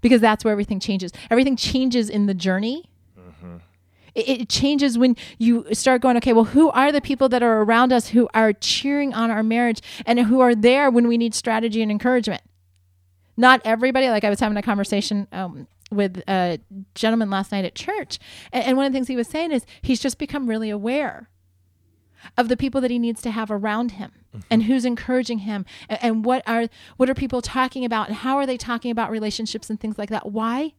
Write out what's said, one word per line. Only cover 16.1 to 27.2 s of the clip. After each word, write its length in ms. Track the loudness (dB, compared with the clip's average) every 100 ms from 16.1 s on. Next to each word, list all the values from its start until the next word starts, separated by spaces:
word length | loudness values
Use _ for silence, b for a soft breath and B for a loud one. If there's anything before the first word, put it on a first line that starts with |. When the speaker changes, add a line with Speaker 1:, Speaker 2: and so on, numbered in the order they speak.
| -4 -4
Speaker 1:
a 300 | -2 0 -4 _ -18 -18
gentleman 380 | -4 -2 0 -2
last 200 | -4 -4
night 140 | -4 -6
at 80 |
church, 460 | -8 -8 -6 -8 -12 B B B
a-, 40 | -4
and 200 | 0 0
one 80 | 0
of 60 |
the 20 | -2
things 120 | -4
he 80 | -4
was 120 | -4
saying 240 | -4 -2
is 140 | -4 -6 B
he's 180 | -4 -2
just 200 | -2 -6
become 280 | -8 -6 -4
really 220 | -4 -4
aware 600 | -6 -4 -4 -4 -8 -20 _ _ _ _ _ _ _ _ B B -4
of 100 | -2
the 80 | -2
people 240 | -2 -2
that 120 | -2
he 80 | -2
needs 240 | -4 -4
to 80 | -6
have 200 | -6 -6
around 400 | -6 -4 -4 -6
him 180 | -8 -16 _ _
Speaker 2:
Mm-hmm. 140 | -20 0
Speaker 1:
and 140 | 0
who's 200 | 2 0
encouraging 560 | 0 -4 -2 -2 -2 -6
him 240 | -6 -8 -10 B B
a-, 120 | -4
and 220 | -2 0 0
what 160 | -2 -2
are, 200 | -4 -4 B B -2
what 100 | 0
are 60 |
people 260 | 0